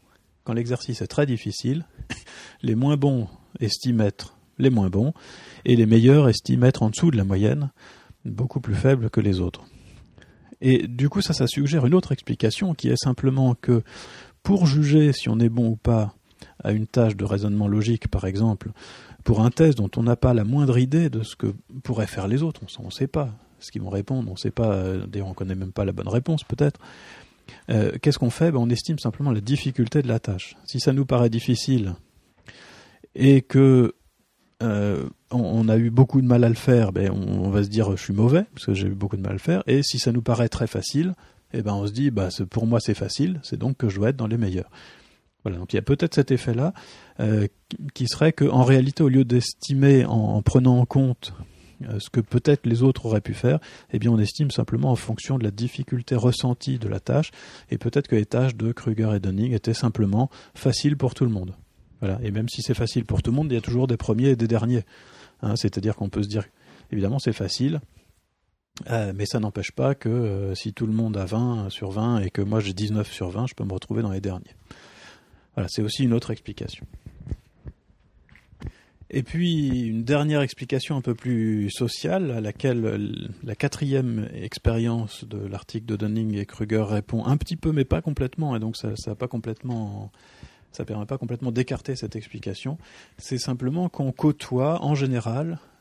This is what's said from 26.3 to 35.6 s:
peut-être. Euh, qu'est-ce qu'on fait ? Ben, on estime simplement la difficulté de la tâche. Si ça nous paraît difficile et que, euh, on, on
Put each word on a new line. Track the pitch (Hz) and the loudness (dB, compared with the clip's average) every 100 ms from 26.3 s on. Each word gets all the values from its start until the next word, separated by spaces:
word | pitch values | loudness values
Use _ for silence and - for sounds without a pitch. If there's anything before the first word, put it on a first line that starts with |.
| 160 | -4
peut-être. | - 120 147 - - - - - - _ - - - | -4 0 0 -2 -16 -20 -20 -20 -20 _ -20 -16 -2
Euh, | 113 - - | 0 0 0
qu'est-ce | 151 143 | 0 2
qu'on | 123 | 0
fait ? | - 165 | 2 2
Ben, | 135 | 2
on | 120 | 2
estime | 117 - 156 | 0 -2 -4
simplement | 117 - 143 | -4 -2 -2
la | 107 | 0
difficulté | 104 143 139 127 113 156 | 0 -2 -2 -2 0 2
de | 123 | 0
la | 117 | -2
tâche. | - 92 - - | -2 -6 -8 -18
Si | - 127 | -8 -2
ça | - | 0
nous | 135 131 | 2 2
paraît | 127 120 | 4 4
difficile | 113 - 117 - 127 95 85 _ _ _ _ - - - - - _ - | 2 0 0 2 0 0 -6 _ _ _ _ -20 -20 -20 -20 -20 _ -14
et | - 135 135 | 4 8 8
que, | - 135 135 127 120 - _ _ _ _ _ - | 6 6 8 8 6 0 _ _ _ _ _ -6
euh, | 117 104 104 78 65 - - | -2 0 0 -2 -4 -12 -6
on, | 123 | -2
on | 92 113 | 0 2